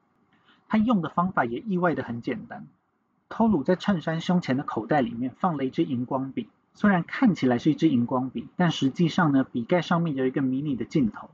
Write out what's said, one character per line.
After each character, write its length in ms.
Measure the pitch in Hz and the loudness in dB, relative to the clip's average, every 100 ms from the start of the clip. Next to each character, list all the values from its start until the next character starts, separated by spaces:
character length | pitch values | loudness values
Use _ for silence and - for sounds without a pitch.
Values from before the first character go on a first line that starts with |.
| _ _ _ _ _ _ - | _ _ _ _ _ _ -2
他 80 | 220 | 0
用 240 | 220 214 | 2 2
的 80 | 156 | 0
方 240 | - 180 | -2 -2
法 100 | - | -2
也 160 | 117 - | -2 -4
意 180 | 226 180 | -4 0
外 180 | 175 135 | 0 0
的 60 | |
很 200 | 123 117 | -4 -8
简 240 | - 113 - | -6 -8 -10
单， 200 | - 76 _ _ _ _ _ - | -16 -18 _ _ _ _ _ -8
偷 220 | - 226 | 0 2
掳 160 | 180 131 | 2 2
在 100 | 180 | 0
衬 240 | - 185 | 0 -2
衫 220 | 165 160 | -2 -4
胸 180 | - 180 | 0 0
前 160 | - 131 | 0 -2
的 80 | |
口 220 | 143 - 110 | -4 -6 0
袋 160 | 151 | 0
里 100 | 117 | 0
面 240 | 117 127 - | -2 -8 -4
放 200 | 185 151 | -4 -2
了 80 | 131 | -4
一 40 | |
支 140 | 143 | -2
荧 220 | 165 123 123 | -2 -2 -4
光 260 | 135 135 | -4 -4
笔， 160 | 131 113 _ _ | -8 -10 _ _
虽 160 | - 208 | 0 2
然 140 | 185 | 2
看 320 | 165 - 262 165 | 0 2 2 4
起 120 | 127 | 2
来 100 | 120 | 2
是 140 | 160 | 2
一 40 | 143 | 2
支 120 | 160 | 2
荧 180 | 131 120 | 2 0
光 240 | 131 131 | -2 -4
笔， 200 | 113 - - | -8 -8 0
但 120 | 175 | 0
实 200 | 143 269 | 2 0
际 180 | - 165 | 2 0
上 240 | - 165 | 2 2
呢， 140 | 139 127 | 2 0
笔 180 | 127 | -4
盖 180 | 117 180 | 0 0
上 200 | 160 175 | 2 0
面 120 | 170 135 | 0 0
有 100 | 131 | -2
一 60 | |
个 100 | 143 | 0
迷 200 | 135 131 | -2 -2
你 140 | 151 123 | -2 -4
的 80 | |
镜 260 | 113 165 113 | -2 0 0
头， 200 | - - | -2 -14